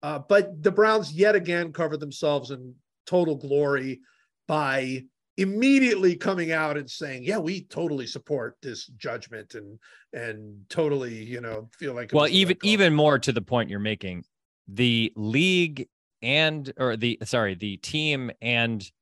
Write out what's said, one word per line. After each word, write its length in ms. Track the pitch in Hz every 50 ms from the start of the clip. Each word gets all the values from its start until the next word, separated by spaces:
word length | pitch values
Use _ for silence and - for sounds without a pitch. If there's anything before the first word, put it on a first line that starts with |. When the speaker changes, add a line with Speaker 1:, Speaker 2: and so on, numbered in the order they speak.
| -
Speaker 1:
uh, 180 | 147 151 143
but 420 | 139 _ 202 202 196 - - 156 151
the 80 | 202
Browns 420 | 190 202 214 220 220 220 190 143 147
yet 220 | 160 196 208 214
again 380 | 202 175 160 175 175 175 170 147
covered 260 | 165 170 156 151 147
themselves 520 | 143 147 131 - - 151 147 143 127 123
in 240 | 139 127 127 127 127 _ _ _ _ _ _
total 280 | - 180 180 175 160 151
glory 640 | 135 143 139 139 143 147 143 143 135 131 135 131 127 _ _ _ _ _ _ _ _ _
by 580 | - 160 151 147 135 135 135 131 131 131 131 131 - _ _ _ _ _ -
immediately 760 | 190 190 196 208 247 269 277 277 262 247 220 190 185 185 175
coming 360 | 170 - - 190 180 170 160 165
out 240 | 160 156 151 147 147
and 100 | 143 123
saying, 360 | - - 165 143 135 127 123
"Yeah, 140 | 135 202 220
we 260 | 165 156 190 190 185
totally 420 | _ - - 170 165 147 135 127
support 500 | 104 - - - _ 151 131 117 120 120 _ -
this 240 | 139 117 98 -
judgment 680 | - 131 110 - 139 117 117 101 - 117 110 104 85 -
and, 240 | 117 107 101 107 110 _ - - - _ _ -
and 520 | - 117 117 110 107 107 107 104 101 98 _
totally, 440 | - 170 160 151 147 139 131 120 117
you 260 | 110 110 113 123 120
know, 280 | 120 113 110 107 110 113 _ _
feel 160 | 143 143 127
like 120 | 120 120
it 60 | 107 -
Speaker 2:
Well, 80 | 151 147
Speaker 1:
was 80 | 147
the 80 | 170 190
Speaker 2:
even, 120 | 196 175 185
Speaker 1:
right 80 | -
call." 100 | - 202
Speaker 2:
even 240 | 214 208 196 175 156
more 240 | 151 151 151 143 131
to 140 | - - 123
the 100 | 117 98
point 260 | - 127 120 113 -
you're 120 | 101 101
making, 440 | 101 107 107 101 - 95 90 87 - _ _ _ _ _ _ _ _ -
the 440 | 98 98 123 123 117 117 113 110 _
league 720 | 110 107 107 113 139 170 185 185 180 175 165 151 143 - _ _ _ _ _ _ _ -
and, 500 | 117 135 147 160 156 156 156 139 131 - -
or 180 | 131 127 117
the, 220 | 110 110 120 117 - 107
sorry, 300 | 101 - 123 110 101 95
the 220 | 87 104 104 98 90
team 520 | - - - 156 151 156 147 135 131 120 - _
and 480 | - 117 120 117 117 117 117 107 95 - _ _